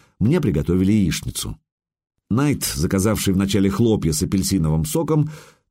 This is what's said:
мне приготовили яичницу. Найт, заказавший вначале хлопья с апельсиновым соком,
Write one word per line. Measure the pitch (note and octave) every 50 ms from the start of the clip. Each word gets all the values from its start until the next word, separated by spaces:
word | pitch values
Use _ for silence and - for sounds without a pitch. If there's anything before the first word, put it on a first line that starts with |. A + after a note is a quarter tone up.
| _ _ _ -
мне | - A#2 D#3+ F#3
приготовили | D3+ A2+ D2+ D2 C#2+ E2 E2+ F#2 F#2+ F#2+
яичницу. | A2 A2 F#2+ D#2 - - - - - - - - - - _ _ _ _ _ _ _ _ _ _ _ _ _ -
Найт, | G2 B2 C#3+ D3 B2 D#3 -
заказавший | - - C2+ - - G2 F#2+ F#2 A2 G#2+ - - G2+ F#2+
вначале | F#2 G2 G2 G#2+ G2+ G2 G2
хлопья | G2 - A#2 A2+ G#2+ G2+ - E2
с | D#2 -
апельсиновым | F#2 - - F#2+ F#2 - G2 F#2+ D#2+ D#2 D#2 D#2+ D#2
соком, | D#2 - E3 E3 C#3+ D#3+ D3+ D3 D#3 - - - - - _ _ _